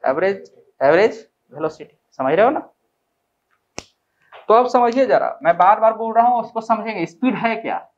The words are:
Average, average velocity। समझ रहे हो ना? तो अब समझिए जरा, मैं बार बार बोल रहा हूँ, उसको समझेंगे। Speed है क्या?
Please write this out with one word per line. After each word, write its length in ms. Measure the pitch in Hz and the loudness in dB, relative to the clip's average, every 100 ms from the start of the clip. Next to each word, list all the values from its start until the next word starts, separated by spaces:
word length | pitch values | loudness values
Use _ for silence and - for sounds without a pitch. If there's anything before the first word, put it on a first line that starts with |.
| - | -4
Average, 460 | 143 190 196 - _ _ - | -2 -2 -4 -12 _ _ -2
average 460 | 139 170 220 - - _ _ | 2 4 2 -2 -20 _ _
velocity। 440 | 143 156 - - _ _ - | -10 -8 -10 -20 _ _ -6
समझ 140 | 131 | -2
रहे 120 | 170 233 | 0 0
हो 60 | |
ना? 80 | 320 - _ _ _ _ _ _ _ _ _ _ - - _ _ _ _ - - | -2 -8 _ _ _ _ _ _ _ _ _ _ -20 -20 _ _ _ _ -8 2
तो 40 | |
अब 140 | 226 247 | 2 2
समझिए 380 | 254 240 247 240 | 0 0 0 2
जरा, 320 | 175 - - | 0 0 -4
मैं 120 | 269 175 | 0 2
बार 220 | 185 214 | 4 4
बार 140 | 220 | 2
बोल 200 | 220 226 | 0 -2
रहा 140 | 226 240 | 0 2
हूँ, 140 | 240 | 0
उसको 200 | 226 226 | -4 -8
समझेंगे। 440 | 226 220 214 202 165 | -4 -4 -4 -6 -8
Speed 300 | - 254 185 | -4 -4 -2
है 200 | 226 220 | -4 -6
क्या? 220 | 127 87 - | -6 -8 -10